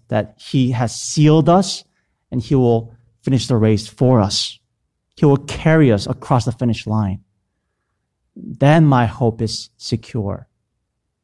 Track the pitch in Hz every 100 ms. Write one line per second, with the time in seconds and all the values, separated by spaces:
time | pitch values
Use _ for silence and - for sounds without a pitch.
0 | - 110 - _ - 139 127 120 117 -
1 | - - 151 160 156 180 190 - - _
2 | _ _ _ 123 - 135 120 113 113 -
3 | _ _ - 131 - 120 110 104 - -
4 | 127 127 98 - - - _ _ _ _
5 | _ - 151 139 - - 160 160 139 101
6 | - - - 123 117 120 120 110 - 110
7 | 98 98 _ _ _ _ _ _ _ _
8 | _ _ _ - - - 139 160 156 127
9 | 113 - 120 113 113 - - _ - 113
10 | - 120 98 92 - _ _ _ _ _
11 | _ _